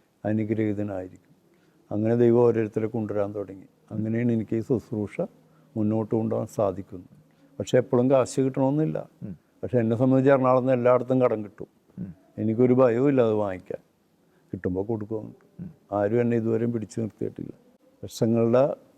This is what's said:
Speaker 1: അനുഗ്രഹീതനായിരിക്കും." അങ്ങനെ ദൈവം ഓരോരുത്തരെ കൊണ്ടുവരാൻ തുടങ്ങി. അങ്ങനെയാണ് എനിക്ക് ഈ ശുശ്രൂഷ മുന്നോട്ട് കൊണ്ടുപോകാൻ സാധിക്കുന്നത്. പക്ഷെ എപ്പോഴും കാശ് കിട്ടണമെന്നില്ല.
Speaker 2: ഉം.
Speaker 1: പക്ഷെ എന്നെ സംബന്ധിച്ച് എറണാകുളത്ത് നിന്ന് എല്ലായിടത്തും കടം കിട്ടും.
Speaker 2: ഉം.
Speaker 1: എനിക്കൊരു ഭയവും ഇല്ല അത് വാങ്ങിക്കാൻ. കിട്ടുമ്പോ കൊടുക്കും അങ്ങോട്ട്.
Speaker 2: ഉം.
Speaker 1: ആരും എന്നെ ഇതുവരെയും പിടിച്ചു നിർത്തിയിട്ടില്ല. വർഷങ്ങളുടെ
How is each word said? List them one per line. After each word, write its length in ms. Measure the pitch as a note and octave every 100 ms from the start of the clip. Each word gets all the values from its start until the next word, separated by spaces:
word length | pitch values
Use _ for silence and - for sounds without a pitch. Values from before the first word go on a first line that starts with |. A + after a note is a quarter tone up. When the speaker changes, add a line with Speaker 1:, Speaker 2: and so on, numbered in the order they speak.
| _ _
Speaker 1:
അനുഗ്രഹീതനായിരിക്കും." 1080 | G#2 A2 G#2+ A2 G#2+ G2+ G#2 F#2+ F#2 - _ _ _ _ _ _ -
അങ്ങനെ 220 | G#2 A2
ദൈവം 260 | A#2+ A#2+ A#2
ഓരോരുത്തരെ 460 | A#2+ A2+ G#2+ A2 A2
കൊണ്ടുവരാൻ 480 | A#2 G#2+ G#2 G2+
തുടങ്ങി. 320 | G#2+ F#2+ G2 - _ -
അങ്ങനെയാണ് 420 | G#2+ A2 A2+ A#2+
എനിക്ക് 240 | A2+ G#2 A2+
ഈ 40 |
ശുശ്രൂഷ 600 | A2 A#2 - G#2+ G2+ - F3+ _ _ _ _ A2+
മുന്നോട്ട് 380 | G#2 A2 G#2+
കൊണ്ടുപോകാൻ 320 | A#2 A2 A2+ A#2
സാധിക്കുന്നത്. 540 | - G2+ F#2+ F#2 F#2 F#2+ _ _ _ _ -
പക്ഷെ 200 | G#2+ B2+
എപ്പോഴും 320 | A#2+ B2 B2+
കാശ് 300 | C3+ A#2 -
കിട്ടണമെന്നില്ല. 680 | C3 C3 C3+ D3 D#3+ - - -
Speaker 2:
ഉം. 140 | A2 E2+ _ -
Speaker 1:
പക്ഷെ 160 | G2 B2
എന്നെ 180 | A2 A2+
സംബന്ധിച്ച് 340 | C3 C3 C3
എറണാകുളത്ത് 380 | C#3 C3 B2+ B2+
നിന്ന് 100 | B2+
എല്ലായിടത്തും 420 | B2 B2+ A#2+ C3
കടം 240 | B2 A2
കിട്ടും. 220 | G#2 - - _ _ -
Speaker 2:
ഉം. 160 | F#2 E2 _ -
Speaker 1:
എനിക്കൊരു 360 | G#2+ A2 B2
ഭയവും 340 | B2 B2+ A2+ C#3+
ഇല്ല 140 | C3
അത് 100 | A2+
വാങ്ങിക്കാൻ. 460 | G#2+ G2+ F#2 - - _ _ _ _ _ _ -
കിട്ടുമ്പോ 300 | G2 G2 F2+
കൊടുക്കും 340 | G2+ A2+ G#2 A2
അങ്ങോട്ട്. 460 | A#2 A#2 _ -
Speaker 2:
ഉം. 80 | - - -
Speaker 1:
ആരും 280 | G2+ G#2 A#2+
എന്നെ 160 | A#2+ A#2
ഇതുവരെയും 360 | A2+ A2+ A#2+
പിടിച്ചു 280 | A#2 G#2+ -
നിർത്തിയിട്ടില്ല. 520 | A2 - - - - - _ _ _ -
വർഷങ്ങളുടെ 720 | G2 - A2+ A#2 A#2 B2 D3 - _